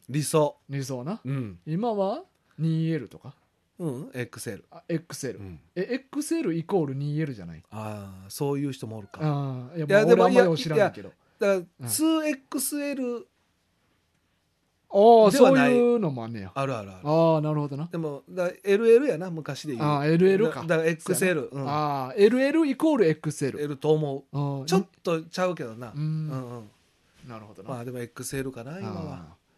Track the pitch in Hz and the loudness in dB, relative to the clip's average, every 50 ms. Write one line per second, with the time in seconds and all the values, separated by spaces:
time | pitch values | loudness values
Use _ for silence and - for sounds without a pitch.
0 | _ - 127 156 143 - - 156 151 147 - _ _ - 139 139 131 139 131 123 | _ -6 -4 -4 -2 0 2 2 2 0 -2 _ _ -10 -8 -8 -6 -6 -8 -8
1 | 120 160 220 220 - 131 139 135 120 101 87 87 - 156 160 190 240 240 214 202 | -8 -8 -10 -8 -8 -6 -6 -6 -6 -8 -10 -14 -10 -6 -4 -4 -2 -2 -2 -2
2 | 190 196 240 339 381 _ _ _ _ _ _ - 156 160 160 160 160 160 165 139 | -2 -2 -4 -6 -10 _ _ _ _ _ _ -4 -2 0 0 0 0 -2 -2 -4
3 | 110 - 78 - - 131 - _ _ _ _ _ _ _ _ - 175 151 123 127 | -6 -10 -16 -18 -20 -20 -20 _ _ _ _ _ _ _ _ -8 -8 -6 -6 -8
4 | 123 131 - 127 117 - - 110 - 117 101 87 - _ 156 165 _ - 170 156 | -10 -12 -8 -10 -10 -8 -10 -12 -12 -12 -12 -12 -16 _ -20 -16 _ -6 -6 -6
5 | - - - - 143 123 98 104 98 92 82 73 _ _ - 175 190 180 247 262 | -6 -8 -14 -10 -8 -8 -8 -10 -12 -14 -16 -16 _ _ -8 -8 -6 -4 -6 -8
6 | - - 269 294 294 - 330 330 262 180 165 165 156 - 202 180 151 135 131 139 | -8 -8 -8 -8 -4 -4 -4 -2 -2 -2 -4 -4 -4 -2 -2 -2 -2 -2 -4 -6
7 | 143 147 147 151 160 143 123 101 87 85 80 80 - - 101 110 107 107 104 104 | -6 -4 -4 -4 -4 -6 -8 -12 -14 -16 -16 -18 -18 -16 -14 -12 -10 -10 -10 -12
8 | 98 98 95 95 95 101 - - 147 143 143 139 143 139 131 - 123 110 110 110 | -14 -16 -18 -20 -20 -14 -8 -6 -4 -4 -2 -4 -4 -6 -8 -8 -12 -12 -12 -14
9 | 101 - - - 156 151 143 143 139 135 127 123 123 127 175 165 151 143 - - | -16 -16 -10 -4 -4 -2 -2 -2 -4 -6 -6 -8 -10 -10 -8 -6 0 4 4 6
10 | 147 165 - - - - - - 190 175 160 143 - 156 151 208 196 - - - | 8 8 8 8 8 6 6 6 6 6 4 0 -2 0 2 2 2 2 0 -6
11 | 190 165 - _ _ _ _ - 208 202 196 185 170 - _ - 127 117 - - | -16 -18 -20 _ _ _ _ -2 0 0 0 0 -4 -10 _ -12 -8 -6 -2 0
12 | 311 320 320 311 302 302 285 277 _ - - 262 - - 302 294 285 285 269 269 | 0 2 2 0 0 -2 -4 -6 _ -8 -8 -6 -6 -4 -6 -6 -6 -6 -6 -6
13 | 254 240 240 226 - _ _ _ _ _ _ _ _ _ _ _ _ _ _ _ | -6 -6 -6 -8 -12 _ _ _ _ _ _ _ _ _ _ _ _ _ _ _
14 | _ _ _ _ _ _ _ _ _ _ _ _ _ _ _ _ _ - - 202 | _ _ _ _ _ _ _ _ _ _ _ _ _ _ _ _ _ -2 4 6
15 | 214 233 233 226 214 196 - 277 247 269 269 262 247 247 247 240 240 240 240 226 | 8 10 10 10 8 8 8 8 8 8 8 6 4 4 4 4 4 4 2 2
16 | 196 151 131 120 113 117 117 107 95 92 - 135 135 135 127 110 101 98 95 - | 0 -2 -4 -4 -8 -8 -10 -10 -10 -10 -6 -4 -4 -4 -4 -6 -8 -10 -12 -8
17 | - 147 156 165 165 165 160 156 151 151 151 147 147 139 139 139 165 170 - 170 | -2 2 4 4 6 4 4 2 2 0 -2 -2 -2 -4 -6 -8 -8 -8 -6 -6
18 | 160 147 143 135 - - 180 185 175 180 180 - - 202 196 214 233 226 226 247 | -6 -6 -8 -10 -14 -12 -6 -4 -4 -4 -4 -4 0 2 2 4 8 8 8 8
19 | 294 262 160 151 185 185 165 156 - 151 135 - - 151 127 117 151 147 147 139 | 6 4 -2 -2 -4 -6 -8 -8 -8 -8 -8 -8 -8 -8 -4 -2 0 0 2 2
20 | 147 156 165 170 185 190 196 196 226 - - 131 165 160 165 160 160 165 165 - | 2 4 4 6 6 6 6 4 2 0 0 -4 -2 0 0 2 2 0 -2 -2
21 | - 190 180 - 190 185 175 147 117 - 131 139 135 139 147 151 151 147 143 135 | -4 -4 -2 0 2 0 0 0 -2 -6 -8 -8 -6 -4 -2 -2 -2 -2 -2 -4
22 | 127 127 - 196 202 220 247 254 269 285 294 320 320 269 262 - 311 320 294 233 | -6 -4 2 6 6 6 6 4 2 2 4 2 2 2 0 0 2 2 4 4
23 | 185 160 156 - - 151 - - 147 127 - 147 147 147 143 135 - 151 156 156 | 4 2 2 0 -4 -8 -6 -4 -4 -6 -4 -6 -6 -6 -6 -2 0 2 2 2
24 | 151 139 135 143 - _ - 143 143 143 139 139 131 160 180 190 - - _ _ | 0 -4 -6 -8 -10 _ -6 -6 -4 -4 -6 -6 -2 2 2 2 2 0 _ _
25 | - 185 165 160 160 165 - 185 185 180 165 165 135 113 110 117 123 113 123 143 | -4 -4 -4 -4 -4 -8 -6 -4 -4 -4 -4 -6 -10 -12 -12 -14 -14 -12 -8 -6
26 | 156 156 156 156 156 151 139 131 127 120 123 117 107 104 _ _ _ _ _ _ | -4 -4 -4 -4 -6 -6 -8 -8 -10 -10 -12 -14 -16 -18 _ _ _ _ _ _
27 | _ _ _ _ - 127 117 110 107 107 98 98 95 - 131 120 120 127 123 123 | _ _ _ _ -20 -18 -18 -18 -18 -20 -20 -18 -14 -12 -12 -10 -10 -12 -10 -12
28 | 120 113 - 139 123 - 143 135 131 135 131 120 117 135 165 196 - 110 98 - | -12 -12 -12 -14 -12 -10 -8 -8 -8 -8 -10 -12 -14 -14 -12 -12 -10 -10 -10 -10
29 | 80 143 - 87 82 78 - _ _ _ _ | -10 -10 -12 -14 -16 -20 -20 _ _ _ _